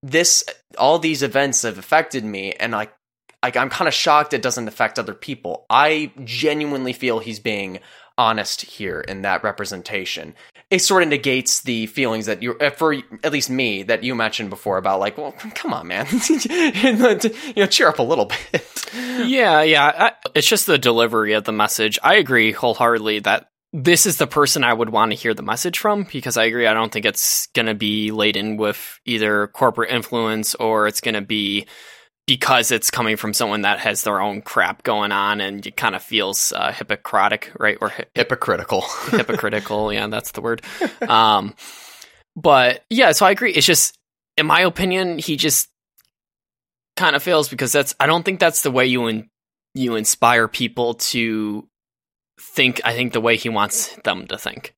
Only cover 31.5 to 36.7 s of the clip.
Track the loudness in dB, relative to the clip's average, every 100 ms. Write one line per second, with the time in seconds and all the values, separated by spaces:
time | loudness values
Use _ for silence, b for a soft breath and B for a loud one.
31.5 | -4 -6 B B B B _ -2 0 4
32.5 | 2 4 0 0 -2 -2 -2 -2 -2 -2
33.5 | 0 0 0 -2 -2 -2 0 -2 -4 -4
34.5 | -2 -2 -2 -2 0 0 0 0 -2 -4
35.5 | -8 -10 -4 -2 -2 -4 -2 -2 -2 -2
36.5 | -2 -4